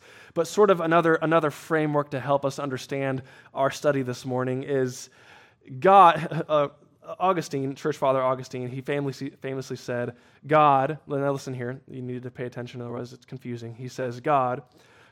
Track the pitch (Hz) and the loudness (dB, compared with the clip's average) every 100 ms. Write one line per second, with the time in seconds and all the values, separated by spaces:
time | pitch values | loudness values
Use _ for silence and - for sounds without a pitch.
0 | - - - 170 160 - 247 175 165 170 | -20 -20 -8 -4 0 4 6 4 4 4
1 | 165 160 156 165 151 - - 160 151 147 | 6 4 4 4 2 -2 -2 0 2 0
2 | 143 135 123 139 139 143 139 127 - 139 | -2 -4 0 0 0 -4 -6 -6 -6 -4
3 | 135 131 - - - - 135 - 151 139 | -4 -4 -8 -20 -10 -2 -2 0 0 0
4 | 123 123 135 127 127 127 143 135 127 123 | -2 -6 -4 -2 -2 -4 -2 0 -2 -4
5 | - _ - - - _ - 131 185 196 | -16 _ -20 -20 -20 _ -16 0 6 10
6 | 175 156 156 156 151 151 143 - _ _ | 10 6 -2 -4 0 0 0 -6 _ _
7 | 160 165 185 180 - 139 135 135 156 143 | -16 -2 0 0 -4 -6 -6 -6 -6 -2
8 | 135 131 131 131 127 127 123 135 139 143 | 0 2 0 -2 -6 -10 -8 -8 -4 -4
9 | 143 139 139 - 135 135 - 127 - 120 | -4 -6 -10 -10 -10 -8 -8 -10 -6 -6
10 | 120 - _ _ 139 151 147 135 135 151 | -6 -10 _ _ 2 4 6 4 2 -4
11 | - 139 139 139 139 127 120 135 - 131 | -6 -4 -2 -4 -6 -8 -8 -10 -14 -12
12 | 123 123 123 - 123 123 123 127 120 120 | -10 -10 -12 -12 -12 -10 -12 -12 -10 -10
13 | 123 127 - 131 123 117 113 117 123 - | -12 -16 -18 -14 -10 -10 -12 -14 -12 -8
14 | 127 123 151 139 123 131 - _ _ _ | -8 -4 0 2 0 -4 -10 _ _ _
15 | _ | _